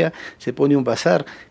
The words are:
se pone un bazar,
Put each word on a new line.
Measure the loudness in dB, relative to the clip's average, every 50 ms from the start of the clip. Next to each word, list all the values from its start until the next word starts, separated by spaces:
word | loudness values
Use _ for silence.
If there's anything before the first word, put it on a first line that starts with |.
| 0 0 -2 -8 -14 -18 -18 -10
se | -8 -8 -2
pone | 0 2 4 4
un | 2 2
bazar, | 0 -2 0 2 2 2 2 0 -4 -12 -20 -20 -12